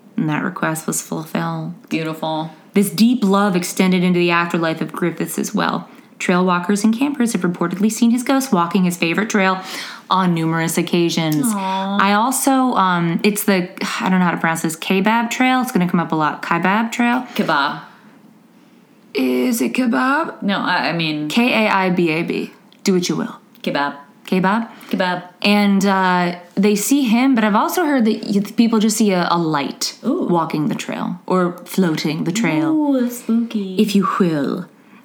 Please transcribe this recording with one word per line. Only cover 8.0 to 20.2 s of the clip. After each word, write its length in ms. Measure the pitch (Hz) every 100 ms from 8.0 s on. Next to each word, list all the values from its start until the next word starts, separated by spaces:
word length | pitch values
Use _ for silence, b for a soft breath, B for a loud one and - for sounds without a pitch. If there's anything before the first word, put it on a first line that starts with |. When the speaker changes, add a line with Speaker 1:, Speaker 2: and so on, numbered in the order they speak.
| 233
Speaker 1:
his 120 | 240
ghost 300 | 247 269 262
walking 320 | 180 175 202 180
his 100 | 175
favorite 340 | 170 170 220
trail 320 | 214 190 185 B B B B -
on 240 | 185 185
numerous 440 | 165 160 165 165 175
occasions. 680 | 165 175 170 165 160 151 240
Speaker 2:
Aw. 500 | 202 190 190 190 202
Speaker 1:
I 120 | 196
also, 640 | 208 240 262 277 262 254 214
um, 440 | 190 175 170 175 208
it's 180 | 202
the, 260 | - 190 175 - - -
I 80 | 220
don't 100 | 185
know 60 | 175
how 60 |
to 60 | 165
pronounce 240 | 165 165
this, 160 | 165 160
Kaibab 520 | - 196 208 226 233
Trail. 300 | - 254 254
It's 120 | 247
gonna 160 | 180 175
come 100 | 175
up 140 | 160
a 20 | 160
lot. 260 | 151 -
Kaibab 520 | - 170 180 208 226
Trail. 300 | - 240 247 254 -
Speaker 2:
Kebab. 460 | 170 147 143 160 - - - - - - _ - - - _ _ -
Speaker 1:
Is 480 | - 254 254 254 233
it 120 | 240
kebab? 680 | 240 247 254 262 285